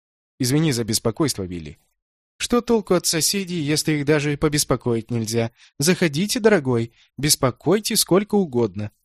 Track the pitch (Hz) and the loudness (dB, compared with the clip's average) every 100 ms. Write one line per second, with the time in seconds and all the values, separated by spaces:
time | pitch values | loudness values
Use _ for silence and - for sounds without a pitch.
0 | _ _ _ _ 127 147 160 120 110 110 | _ _ _ _ 0 2 2 0 -2 -2
1 | 117 - 147 - 92 87 76 - _ _ | -2 -2 -2 -2 -6 -8 -12 -16 _ _
2 | _ _ _ _ - 240 233 233 - 180 | _ _ _ _ -2 -2 2 0 2 0
3 | - 165 143 202 185 175 143 151 - 151 | 0 0 0 -2 -4 -4 0 0 0 -2
4 | 139 151 147 143 156 147 - 131 123 117 | 2 2 2 0 0 0 0 -2 0 -2
5 | - 117 107 117 117 - - _ 147 180 | -2 -4 -2 -2 -2 -6 -20 _ 0 2
6 | 175 139 208 254 214 202 131 117 117 - | 0 0 -2 2 4 4 2 -2 -2 -10
7 | _ - 143 - 131 - - 208 214 214 | _ -6 -2 2 0 0 0 0 0 -2
8 | - 175 208 208 180 120 113 92 104 - | 2 2 2 0 0 0 -2 -2 -8 -10